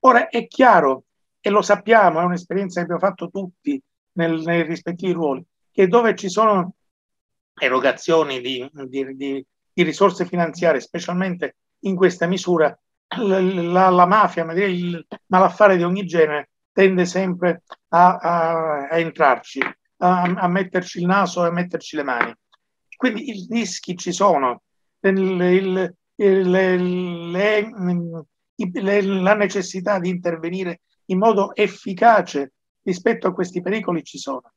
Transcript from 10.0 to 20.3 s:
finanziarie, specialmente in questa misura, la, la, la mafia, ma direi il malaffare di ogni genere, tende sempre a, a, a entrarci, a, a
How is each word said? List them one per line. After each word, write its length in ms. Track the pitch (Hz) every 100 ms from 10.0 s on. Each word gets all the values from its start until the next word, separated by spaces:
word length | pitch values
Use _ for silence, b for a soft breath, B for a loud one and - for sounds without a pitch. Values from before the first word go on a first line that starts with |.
| 196 185 180
finanziarie, 540 | 180 170 151 170 143
specialmente 760 | - 170 170 180 185 175 151 _ _ _
in 160 | 196 185
questa 300 | 185 180 170
misura, 520 | 185 180 175 151 147 _ _ _ -
la, 240 | 214 190
la, 480 | 185 190 170 180 190
la 180 | 180 175
mafia, 380 | 214 190 180
ma 80 | 160
direi 260 | 165 202 180
il 280 | 175 170 - - _
malaffare 500 | 185 185 185 208 185
di 60 |
ogni 240 | 170 185 185
genere, 440 | 165 156 147 143 _ _
tende 320 | - 190 185
sempre 580 | 180 185 190 180 180 170 _ - _
a, 280 | 165 180 180
a, 720 | 170 170 165 165 160 147 139
a 100 | 165
entrarci, 640 | 165 151 147 120 - 135 - - _ _
a, 240 | 180 180
a 260 | 180